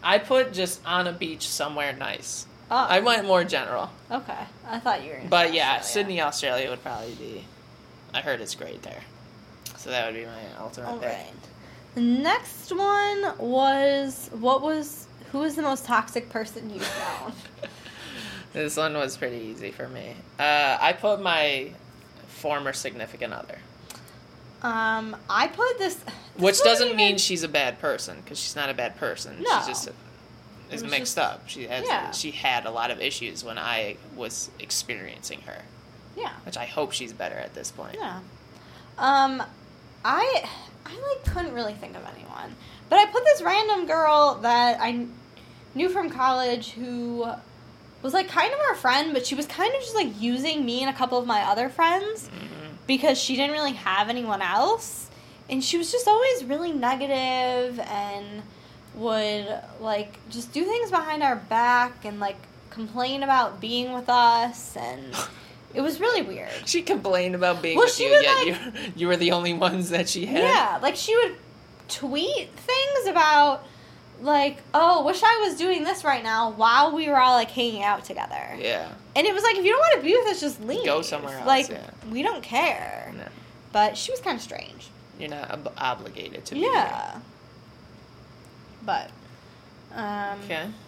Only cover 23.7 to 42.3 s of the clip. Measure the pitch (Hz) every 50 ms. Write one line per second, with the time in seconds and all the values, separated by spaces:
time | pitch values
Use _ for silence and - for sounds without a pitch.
23.7 | - - - - - - - - - - - - - - - - - - - 247
24.7 | 233 226 220 220 220 220 220 220 214 - - - 196 208 254 330 - - 453 508
25.7 | 494 494 381 370 - - - - - - - - - - 180 190 196 - 277 -
26.7 | 233 226 247 247 226 214 208 202 202 190 - - 190 170 160 160 147 151 139 127
27.7 | 113 - - 151 131 113 - - 90 71 - - - - - - - 143 147 135
28.7 | 135 - 123 117 - - 156 123 80 - - - - - - 494 403 - - -
29.7 | 127 - - - - - - - - - - - - - - - - - - -
30.7 | - 113 117 - 147 139 127 - - - 151 - - - - - - 131 127 110
31.7 | - - 427 508 349 196 - - - - - 156 139 - - 135 127 120 113 113
32.7 | 113 117 113 123 120 98 - 135 - - 120 113 85 82 123 117 113 113 78 120
33.7 | 120 110 110 101 101 - - - - - 123 135 - - - - - - - -
34.7 | - - - - 123 104 95 80 58 - - - 73 71 69 - - - - -
35.7 | - - - - - - - - - - 466 - - - - - - - 120 123
36.7 | - - 151 135 - - 131 117 113 110 - 87 - - 64 - - - 65 -
37.7 | - - - - - 427 427 240 180 185 185 185 - - - - - - - -
38.7 | - - - - - - - 262 277 277 269 269 262 262 220 - - - - -
39.7 | - - - - - - - 214 262 320 415 523 523 - - - - - - -
40.7 | - - - - 339 427 523 554 554 539 - - - 359 349 330 262 240 233 208
41.7 | 208 208 - - - - - - - - - -